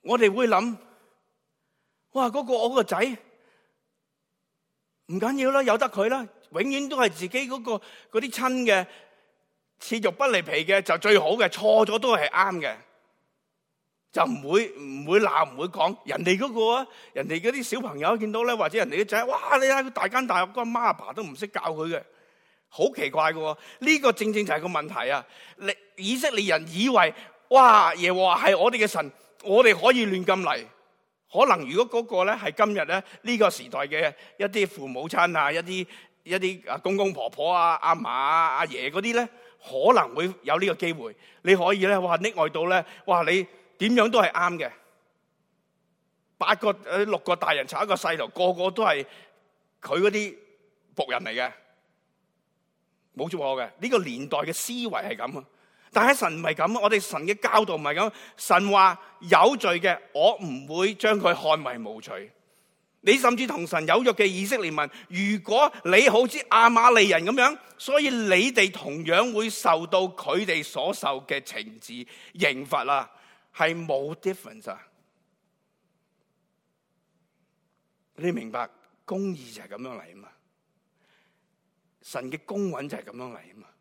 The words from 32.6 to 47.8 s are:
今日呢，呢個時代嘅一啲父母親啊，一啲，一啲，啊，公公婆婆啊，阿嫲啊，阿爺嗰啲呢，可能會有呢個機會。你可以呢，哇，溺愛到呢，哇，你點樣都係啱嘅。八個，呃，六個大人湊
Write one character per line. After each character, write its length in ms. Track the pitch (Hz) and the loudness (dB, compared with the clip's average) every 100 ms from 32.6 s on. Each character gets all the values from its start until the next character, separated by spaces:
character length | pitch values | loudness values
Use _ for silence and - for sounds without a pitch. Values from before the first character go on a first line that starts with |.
今 100 | 214 | 0
日 100 | 202 151 | 0 -4
呢， 180 | 185 - - | -4 -6 -16
呢 180 | 214 240 | -6 2
個 120 | 208 | 2
時 180 | - 131 | 0 -10
代 120 | 127 | -8
嘅 340 | 143 151 160 143 - _ | -6 -2 -4 -4 -20 _
一 60 | |
啲 220 | 202 202 196 | -4 -2 -4
父 220 | - 135 | -4 -12
母 180 | 127 160 | -10 -6
親 300 | - 175 165 | 0 0 2
啊， 160 | 143 | -2
一 60 | 160 | -2
啲， 280 | 170 185 180 - - _ | -6 -8 -10 -14 -20 _
一 120 | - | -8
啲， 360 | 185 185 185 - | -4 -4 -6 -10
啊， 80 | 151 | -6
公 180 | 180 196 | -4 -2
公 160 | 196 | -2
婆 160 | 185 117 | -2 -8
婆 240 | - 151 | -4 0
啊， 220 | 180 170 165 | 2 2 2
阿 120 | - | 0
嫲 140 | 165 - | 0 -2
啊， 380 | 123 135 160 165 135 | -2 0 2 2 0
阿 80 | |
爺 260 | 165 127 131 | -4 -4 -6
嗰 120 | 165 | -4
啲 120 | 208 | -2
呢， 140 | 233 240 - - _ | -2 -4 -8 -20 _
可 300 | - 131 165 | -12 0 4
能 200 | 240 143 | 4 4
會 180 | 127 180 185 | -2 -4 -6
有 140 | 131 160 | -2 -2
呢 80 | 196 | 0
個 60 | 170 | -2
機 160 | 180 | -4
會。 200 | 160 117 104 - _ | -6 -10 -16 -20 _
你 120 | 175 | 4
可 200 | 190 175 | 4 4
以 100 | 202 | 2
呢， 160 | 185 196 | 2 0
哇， 160 | 180 165 | 0 0
溺 260 | 202 196 | -2 0
愛 60 | 156 | -2
到 200 | 156 170 | 0 0
呢， 140 | 185 160 - | 0 -2 -12
哇， 180 | - 175 160 | 0 0 2
你 180 | 180 180 - _ _ | 0 -2 -12 _ _
點 160 | 202 | 0
樣 160 | 240 220 | 4 4
都 100 | 240 | 4
係 120 | 185 | 2
啱 260 | - 180 175 | 2 -2 -2
嘅。 140 | 135 - _ _ _ _ _ _ _ _ _ _ _ _ _ _ _ _ | -8 -12 _ _ _ _ _ _ _ _ _ _ _ _ _ _ _ _
八 160 | 190 214 | -2 0
個， 200 | 214 190 | 0 -2
呃， 200 | - 185 | -4 -2
六 120 | 208 196 | -2 -2
個 180 | - 175 | -2 -2
大 160 | 170 | 0
人 120 | 151 | -2
湊 200 | 131 151 | -2 -4